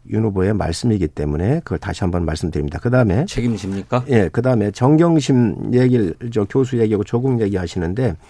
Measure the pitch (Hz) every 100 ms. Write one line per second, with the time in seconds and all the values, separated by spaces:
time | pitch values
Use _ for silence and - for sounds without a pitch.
0 | - 104 110 98 95 107 82 85 123 107
1 | 80 - 73 73 98 160 - 90 - -
2 | 92 87 80 78 85 76 73 - 120 127
3 | 113 95 190 - 120 104 95 98 95 123
4 | 127 117 87 120 127 113 101 - 127 156
5 | 170 160 131 127 113 69 - 123 127 123
6 | 92 - 123 117 101 135 127 120 110 104
7 | 104 120 135 120 101 95 87 92 82 104
8 | 123 80